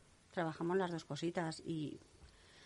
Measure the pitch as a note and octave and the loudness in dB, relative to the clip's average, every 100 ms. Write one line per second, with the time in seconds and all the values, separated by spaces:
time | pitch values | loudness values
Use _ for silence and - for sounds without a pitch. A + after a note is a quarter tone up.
0 | - - - - E3 D3+ E3+ F#3 F3+ E3+ | -20 -20 -8 0 0 0 2 4 4 0
1 | - C#3+ E3 E3+ E3 D#3+ - E3 D3 - | -2 -2 0 2 0 -2 -4 -2 -2 -6
2 | - - - - - - | -14 -20 -20 -20 -20 -20